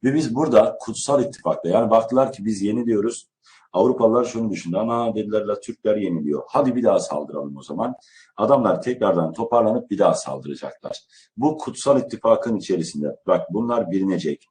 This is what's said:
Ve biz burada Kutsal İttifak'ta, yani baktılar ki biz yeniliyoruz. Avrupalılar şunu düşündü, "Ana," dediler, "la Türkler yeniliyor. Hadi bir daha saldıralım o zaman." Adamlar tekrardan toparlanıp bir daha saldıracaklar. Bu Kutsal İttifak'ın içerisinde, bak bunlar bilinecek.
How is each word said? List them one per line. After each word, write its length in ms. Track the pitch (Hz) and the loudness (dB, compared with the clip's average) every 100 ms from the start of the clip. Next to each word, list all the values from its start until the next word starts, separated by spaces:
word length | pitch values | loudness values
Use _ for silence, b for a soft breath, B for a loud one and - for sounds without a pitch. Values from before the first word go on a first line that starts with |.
Ve 100 | 127 | 2
biz 220 | 139 139 120 | 0 -2 0
burada 420 | 156 117 107 - | 4 4 4 0
Kutsal 440 | - 110 - 139 | -10 -10 0 0
İttifak'ta, 460 | 113 - 85 80 82 | 0 -4 -4 -4 0
yani 200 | 98 110 | 0 4
baktılar 440 | 113 113 127 135 | 4 4 2 0
ki 120 | - 101 | -2 -6
biz 160 | 101 | -2
yeniliyoruz. 680 | 101 113 117 107 107 123 - _ b b b | -2 -2 0 0 0 -4 -14 _ b b b
Avrupalılar 520 | 90 117 127 135 120 120 | 0 2 4 4 4 0
şunu 260 | 113 113 | -2 -4
düşündü, 260 | 87 85 92 | -4 -4 -2
"Ana," 380 | 113 120 117 107 | -2 -2 -2 -4
dediler, 260 | 104 107 | -2 -2
"la 180 | 101 104 | -2 -6
Türkler 380 | - 113 110 107 | -6 -6 -2 0
yeniliyor. 460 | 98 85 73 73 - | 0 -2 -2 -4 -2
Hadi 280 | 139 135 120 | 0 0 2
bir 80 | |
daha 160 | 113 92 | 2 2
saldıralım 580 | - 76 76 73 73 69 | 0 -6 -6 -8 -10 -12
o 40 | |
zaman." 340 | 67 80 117 127 b b b - | -12 -6 -6 -6 b b b -4
Adamlar 440 | 110 139 110 90 | 4 4 4 0
tekrardan 520 | 123 123 104 85 82 | -2 0 2 2 0
toparlanıp 580 | - 113 120 113 117 - | -4 2 2 4 0 -4
bir 60 | 98 | 2
daha 160 | 92 | 2
saldıracaklar. 880 | 78 - 67 67 69 67 - - - b b b - | 2 -4 -10 -10 -10 -12 -12 -14 -14 b b b 0
Bu 200 | 139 156 | 0 0
Kutsal 420 | - 110 - 139 | -8 -6 2 2
İttifak'ın 540 | 120 113 113 110 - 104 | 2 -4 2 2 2 -4
içerisinde, 580 | 85 90 82 73 73 - - | -2 -2 -2 -4 -6 -6 0
bak 200 | 87 - | 0 0
bunlar 380 | 92 117 120 90 | -4 -2 -2 0
bilinecek. 540 | 95 95 90 80 71 _ | -2 0 -2 -2 -6 _